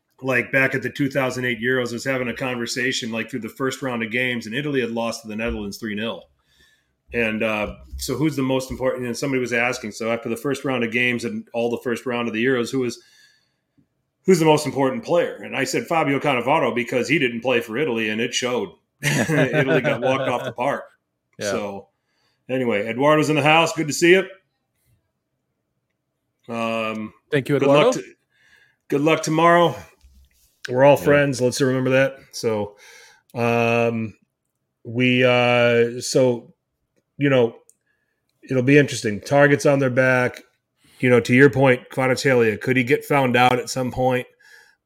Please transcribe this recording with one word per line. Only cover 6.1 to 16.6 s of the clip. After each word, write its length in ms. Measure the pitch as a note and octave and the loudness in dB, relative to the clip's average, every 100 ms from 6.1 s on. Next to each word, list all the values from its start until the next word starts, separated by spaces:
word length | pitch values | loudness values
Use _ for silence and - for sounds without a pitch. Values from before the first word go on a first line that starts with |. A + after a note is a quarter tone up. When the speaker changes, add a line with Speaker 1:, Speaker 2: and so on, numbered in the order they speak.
| F2+ - _ _ _ _ _ _ _ _ | -10 -16 _ _ _ _ _ _ _ _
Speaker 1:
And, 300 | A#2+ A2+ A2 | -2 -2 -2
uh, 340 | A2+ G#2+ G2 - - - | -2 -2 -6 -8 -16 -10
so 180 | - B2 | -6 -2
who's 200 | D#3 C#3 | -2 -2
the 60 | |
most 280 | C3 C3 C3 | -2 -2 -4
important? 360 | A#2 B2+ B2 B2 | -4 -4 -4 -6
And 100 | A#2 | -6
somebody 240 | C#3+ C3 | -4 -2
was 120 | A#2+ | -2
asking, 400 | A#2+ B2 B2 G#2+ | 0 -2 -4 -10
so 180 | - A2+ | -6 -4
after 180 | A#2 A#2 | -4 -4
the 80 | A#2 | -4
first 280 | C#3+ C3+ | -4 -4
round 180 | C#3+ B2+ | -4 -2
of 80 | A#2 | -2
games 320 | A#2 B2 A#2+ | 0 0 0
and 220 | A#2 G#2+ A2+ | -4 -8 -8
all 180 | A#2 A#2+ | -4 -4
the 80 | A2+ | -4
first 200 | B2+ A2+ C3 | -4 -6 -4
round 200 | A#2+ A#2 | -6 -4
of 60 | |
the 100 | G#2+ | -2
Euros, 260 | B2 B2+ A#2 | 0 0 -2
who 100 | C3+ | -2
was, 200 | B2 - _ _ _ _ _ _ _ _ _ _ _ _ - | -4 -6 _ _ _ _ _ _ _ _ _ _ _ _ 2
who's 140 | F3+ | 4
the 40 | |
most 220 | D#3+ D3+ C#3+ | 4 2 0
important 360 | B2+ C3+ A#2 | -2 -2 -2
player? 320 | A#2+ E3+ C#3 - | -2 0 0 -6
And 200 | G#2 B2 | -10 -6
I 80 | |
said 220 | C3 C#3+ A#2 | -4 -4 -2
Fabio 340 | E3 D3 C#3 | -2 0 0
Cannavaro 540 | D3 B2+ A#2 D#3+ | 0 0 0 0